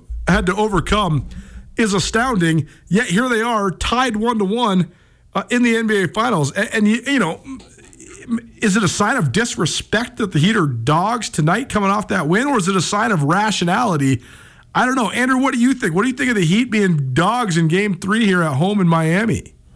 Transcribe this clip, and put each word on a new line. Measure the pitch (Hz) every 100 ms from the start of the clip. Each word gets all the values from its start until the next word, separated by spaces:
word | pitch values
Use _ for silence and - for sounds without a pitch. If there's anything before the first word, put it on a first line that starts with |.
| - - -
had | 196 180
to | 190
overcome | 214 190 - 202 190 147 - - - - - -
is | 220
astounding, | 196 - 226 262 220 165 160 - - -
yet | 190 240
here | 175 254
they | 226
are, | 233 220 196
tied | - - 233 262 214
one | 233 226
to | 190
one, | 226 233 185 170 - _ _ _
uh, | - 196
in | 240
the | 240 226
N | 220
B | 208
A | 180
Finals. | 214 240 185 143 190
A-, | 214 220
and, | 208
you, | 240 269
you | 277
know, | 165 185 - 262 - - - - - - - 226 - -
is | 220 196
it |
a | 196
sign | - 208 262
of | 147
disrespect | 170 233 - 165 - - 208 240 -
that | 208
the | 151
Heat | 175 220
are | 151
dogs | 120 113 151 196 240 -
tonight | - 156 202 269
coming | 208 196
off | 202 190
that | 196 147
win, | 190 285
or | 254
is | 175
it | 196
a |
sign | - 208 233
of | 185
rationality? | 143 185 220 190 175 208 240 156 135 131 - - - - - 175
I | 247
don't | 262
know. | 202
Andrew, | 214 254 262
what | 269
do | 247
you | 247
think? | - 202 165
What |
do | 247
you |
think | 254 262
of | 214
the | 160
Heat | 202 247
being | 214 190 156 131
dogs | 127 180 240 233 165
in | 165
game | 180 208 175
three | 185 220 208
here | 180
at | 160 135
home | 185 208
in | 175
Miami? | 165 160 180 226 117 - - -